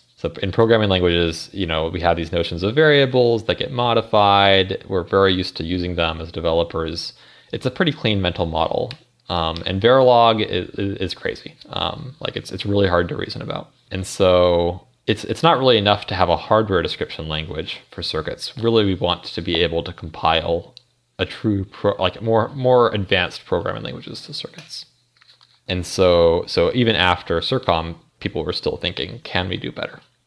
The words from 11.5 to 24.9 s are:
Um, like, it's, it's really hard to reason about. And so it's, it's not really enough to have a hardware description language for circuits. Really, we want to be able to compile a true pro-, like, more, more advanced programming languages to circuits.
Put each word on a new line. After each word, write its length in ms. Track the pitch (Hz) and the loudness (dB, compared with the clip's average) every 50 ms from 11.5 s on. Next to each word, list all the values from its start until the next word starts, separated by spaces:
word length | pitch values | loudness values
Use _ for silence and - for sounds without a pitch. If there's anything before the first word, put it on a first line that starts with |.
| - _ - - | -20 _ -18 -10
Um, 460 | - - 87 - - - - 127 - _ | -6 -4 -4 -4 -6 -8 -12 -14 -12 _
like, 160 | - - - | -10 -8 -8
it's, 160 | - - - | -8 -10 -10
it's 140 | - 98 - | -12 -8 -4
really 220 | 101 101 101 101 | 0 2 2 4
hard 200 | 92 87 87 87 82 | 4 4 2 2 0
to 60 | - | -4
reason 260 | - - - - - | -6 -8 -8 -8 -10
about. 280 | - - - - - - _ _ _ _ | -8 -8 -8 -10 -10 -14 _ _ _ _
And 140 | - 95 92 | -8 -8 -6
so 840 | - - - 98 92 90 90 90 87 87 85 85 85 87 92 - _ _ _ _ | -6 0 2 4 6 6 6 6 4 4 2 0 0 -2 -6 -12 _ _ _ _
it's, 160 | - 110 - - | -2 -2 -2 -4
it's 200 | - 110 - - | -6 -4 0 2
not 160 | 165 160 127 | 2 2 4
really 180 | 131 131 120 | 4 4 4
enough 300 | 107 101 104 101 101 - | 4 4 2 2 0 -2
to 80 | - 101 | -6 -2
have 140 | 90 92 87 | 0 2 2
a 80 | 82 | 2
hardware 440 | 80 - - 110 110 113 101 95 87 | -2 2 2 2 2 2 2 0 0
description 460 | 82 76 - - 80 - - - 80 | 0 -2 -6 -8 -8 -8 -8 -12 -8
language 520 | 78 76 78 78 78 - 78 - - - - - _ | -6 -6 -6 -6 -8 -8 -10 -10 -10 -12 -14 -16 _
for 100 | - - | -12 -10
circuits. 560 | 85 - - 80 78 80 - - - - - | -8 -6 -6 -6 -6 -6 -10 -10 -12 -12 -8
Really, 280 | 123 110 117 113 110 104 | -2 0 2 4 4 4
we 100 | 98 95 | 2 0
want 280 | 90 - 87 87 - - | 0 0 0 -2 -2 -6
to 160 | - - 87 | -10 -10 -8
be 200 | 85 87 85 82 | -4 -2 0 0
able 220 | 87 80 82 82 80 | 0 0 0 -2 -4
to 100 | - - | -6 -10
compile 800 | - - 80 78 - - 95 82 80 73 82 82 87 - - _ - _ _ _ _ _ _ _ - | -12 -14 -14 -8 -2 0 2 2 2 0 0 -2 -4 -4 -10 _ -20 _ _ _ _ _ _ _ -6
a 60 | 95 | -6
true 380 | - - - - 110 101 98 95 | -6 -6 -4 -2 0 0 0 -4
pro-, 360 | - - - - 101 98 - | -6 -10 -2 -2 -2 0 0
like, 200 | 92 90 - - | -2 -2 -2 -4
more, 280 | 104 113 113 110 113 143 | -2 0 0 2 0 -2
more 400 | 147 139 127 127 127 123 117 110 | -6 -2 2 4 4 4 4 2
advanced 560 | - 104 95 - 98 92 90 85 - - - | 0 -4 -2 0 0 0 0 -2 -4 -12 -6
programming 380 | - - 87 - - 98 107 107 | -4 -4 -2 -2 -4 -6 -6 -8
languages 380 | - - - - - - - | -10 -12 -12 -14 -14 -16 -16
to 120 | - - - | -16 -14 -14
circuits. 520 | - - - - 170 - - - - - _ | -12 -14 -14 -16 -20 -20 -16 -16 -18 -18 _